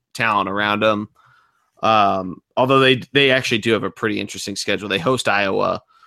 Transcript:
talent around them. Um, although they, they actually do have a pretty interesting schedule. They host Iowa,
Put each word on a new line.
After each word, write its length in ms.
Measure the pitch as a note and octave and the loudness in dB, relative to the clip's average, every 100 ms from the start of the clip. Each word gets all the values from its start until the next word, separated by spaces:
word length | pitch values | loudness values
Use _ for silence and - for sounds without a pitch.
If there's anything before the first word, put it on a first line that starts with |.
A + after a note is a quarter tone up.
| _ | _
talent 380 | - A2+ G#2 F#2+ | -4 0 0 -2
around 300 | G2 G#2 G#2 | -2 -2 2
them. 280 | A2 G#2 G#2+ _ _ _ _ _ _ _ | 2 0 -4 _ _ _ _ _ _ _
Um, 580 | A2 A2 G2 F#2+ F#2 - _ - | 2 4 2 0 -6 -12 _ -2
although 220 | B2+ C3+ | 2 4
they, 240 | C3 B2+ - | 4 2 0
they 180 | C#3 C#3 | 2 2
actually 280 | C3 B2+ A#2 | 2 0 -2
do 140 | A2+ | 0
have 100 | G#2+ | 0
a 80 | F#2 | -2
pretty 280 | - A2+ G2+ | -4 -4 -4
interesting 380 | G#2 G2 - G2 | -6 -10 -10 -8
schedule. 320 | - F#2+ G2+ | -4 -4 -2
They 100 | G2 | -2
host 300 | D#3+ B2+ - | -2 -2 0
Iowa, 540 | G2+ G2 G2+ F#2+ F#2 - _ | 0 0 0 -2 -4 -10 _